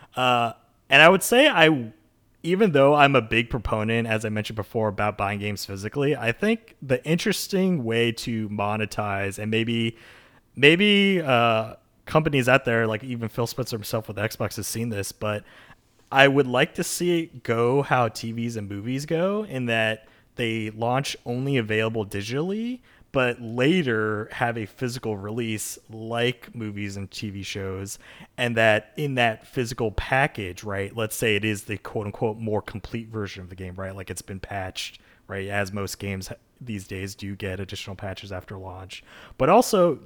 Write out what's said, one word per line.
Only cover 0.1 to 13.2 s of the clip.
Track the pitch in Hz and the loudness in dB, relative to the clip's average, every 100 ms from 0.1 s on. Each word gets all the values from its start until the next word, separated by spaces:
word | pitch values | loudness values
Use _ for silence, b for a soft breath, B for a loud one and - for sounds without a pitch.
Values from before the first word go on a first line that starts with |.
| - | 0
Uh, | 127 123 117 - _ _ - | 2 2 0 -4 _ _ 4
and | 139 | 8
I | 160 | 10
would | 190 | 8
say | - 240 294 | 4 4 6
I, | 190 160 143 113 - _ _ _ _ | 6 6 4 -2 -12 _ _ _ _
even | 160 185 214 | -2 2 4
though | 143 139 | 6 6
I'm | 147 139 | 8 6
a | 135 | 6
big | 110 113 120 | 4 0 0
proponent, | 127 - 110 110 117 113 | -4 -2 -2 0 0 0
as | 110 | -2
I | 110 | -2
mentioned | 107 104 110 | -4 -4 -8
before, | 98 117 107 | -4 -2 -2
about | 98 104 104 | 0 -2 0
buying | 101 104 | -4 -2
games | 104 101 | -4 -6
physically, | - 98 107 143 139 131 | -8 -8 -6 -2 0 0
I | 113 | -2
think | - 208 226 - _ | 0 0 0 -4 _
the | 135 127 | -2 -2
interesting | 151 170 220 - - 185 190 170 | 0 0 0 -2 -2 0 2 0
way | 113 113 117 | 0 2 2
to | 113 - 113 107 | 0 -4 -4 -4
monetize, | 104 104 107 104 - 104 98 98 98 | -2 -2 -2 -4 -4 -2 -2 -4 -4
and | 107 | -2
maybe, | 113 113 117 113 B B B B B _ - | 0 0 0 -2 B B B B B _ 4
maybe, | 143 170 208 202 196 185 | 6 8 6 6 6 4
uh, | 147 120 117 110 110 - _ _ - | 2 4 4 2 -2 -10 _ _ 0
companies | 156 156 143 120 | 2 2 2 4
out | 135 | 4
there, | - 113 110 | 4 2 2
like | 107 | -2
even | 131 120 | -6 -6